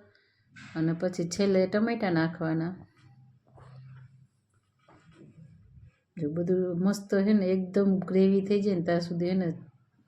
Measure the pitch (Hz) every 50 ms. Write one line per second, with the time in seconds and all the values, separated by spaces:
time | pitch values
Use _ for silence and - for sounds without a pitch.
0 | - _ _ _ _ _ _ _ _ _ _ - - - - 165 160 165 165 170
1 | 185 180 185 - 170 170 - - 202 196 190 185 185 185 196 208 220 233 233 233
2 | 220 185 170 165 160 165 165 - 165 156 160 165 160 170 185 - - - _ _
3 | - - - - - - _ _ _ _ - - - - - - - - - -
4 | - - - - - _ _ _ _ _ _ _ _ _ _ _ _ _ - -
5 | _ - - - - - - - - - - - - - - - - - _ _
6 | _ _ _ 180 156 147 160 170 175 175 185 185 185 180 175 170 185 196 208 208
7 | - - 208 196 196 208 214 208 185 180 190 190 185 180 - 202 196 196 190 190
8 | 190 - 185 190 190 196 196 196 190 196 208 202 202 208 190 170 165 175 170 170
9 | 170 - 180 170 175 175 190 190 180 165 165 - - - - _ _ _ _ _
10 | _